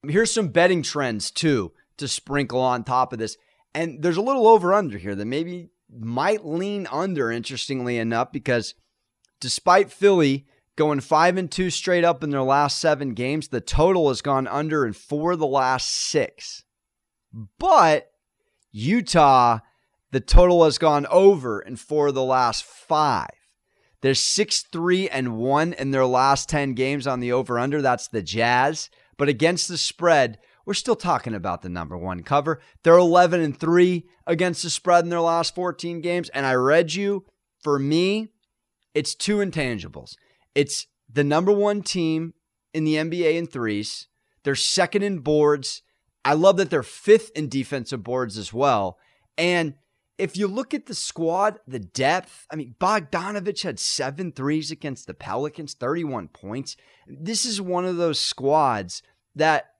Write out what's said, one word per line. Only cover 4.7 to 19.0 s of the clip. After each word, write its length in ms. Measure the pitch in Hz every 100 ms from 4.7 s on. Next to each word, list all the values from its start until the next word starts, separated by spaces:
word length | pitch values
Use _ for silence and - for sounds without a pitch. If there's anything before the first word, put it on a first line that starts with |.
| 202 170 101
here 160 | 92 98
that 100 | 107
maybe 440 | 139 165 175 170 _ _
might 560 | 117 113 120 170 214 160
lean 420 | 165 196 202 175
under, 400 | 139 190 160 117
interestingly 680 | 117 113 127 - 135 123 120
enough, 340 | 113 113 127
because 440 | 135 - 120 107 - _ _ _ _ _ _
despite 520 | 131 - - 185 196
Philly 540 | - 202 185 147 139 _ _ _ -
going 240 | 151 147
five 340 | - 156 170 180
and 160 | 175
two 180 | - 185
straight 360 | - - 175 170
up 180 | 170
in 60 | 151
their 140 | 143
last 360 | 131 139 143 -
seven 340 | 165 143 139
games. 360 | 110 123 151 143
The 100 | 123
total 480 | - - 170 185 147
has 140 | 123
gone 260 | 143 135 131
under 380 | 139 156 156 123
in 80 |
four 400 | 101 - 147 165
of 60 | 175
the 60 | 151
last 460 | 135 127 127 -
six. 720 | - - 156 123 - - - _ _ _ _ _ _ _ 113 104 _
But 520 | 349 320 170 151 - _ _ _ _ _ _
Utah, 880 | 107 113 233